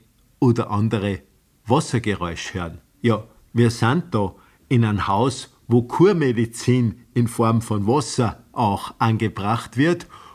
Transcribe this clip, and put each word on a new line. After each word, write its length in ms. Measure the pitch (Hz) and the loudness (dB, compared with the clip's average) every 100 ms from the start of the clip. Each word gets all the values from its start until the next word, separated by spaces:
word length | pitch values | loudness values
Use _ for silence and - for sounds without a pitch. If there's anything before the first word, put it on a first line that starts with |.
| _ _ _ - | _ _ _ 0
oder 320 | 131 117 - | 2 2 0
andere 500 | 104 113 117 101 95 _ _ _ _ - | -2 0 0 -2 -4 _ _ _ _ 0
Wassergeräusch 880 | 135 160 120 110 92 87 82 - 95 | 0 0 -2 -2 -4 -6 -8 -10 -8
hören. 240 | 85 82 _ _ | -10 -12 _ _
Ja, 240 | 120 104 - _ _ | 0 0 -4 _ _
wir 160 | 117 117 | 2 2
sind 360 | 113 117 156 170 | 2 0 0 -2
da 220 | 113 98 - _ _ - | -2 -4 -6 _ _ -2
in 140 | 127 | 2
einem 240 | 113 101 92 | 2 0 -2
Haus, 420 | 98 131 - - _ - | 0 0 -2 -12 _ 0
wo 160 | 120 | 0
Kurmedizin 1160 | 120 - 180 180 139 113 113 - - 127 117 - - | 2 4 4 4 0 0 -2 -4 0 2 0 -4 -6
in 140 | - 120 | -2 -2
Form 340 | - 113 113 | 0 0 2
von 240 | - 107 101 | 0 -2 0
Wasser 580 | 143 - - 113 - _ | 0 0 -2 -2 -4 _
auch 420 | - 110 98 - - | -4 -2 -2 -6 -2
angebracht 800 | 117 110 107 90 98 117 - 120 | 0 2 -2 -4 -2 -4 -4 0
wird. 300 | 151 175 - - - | 0 0 -6 -20 -20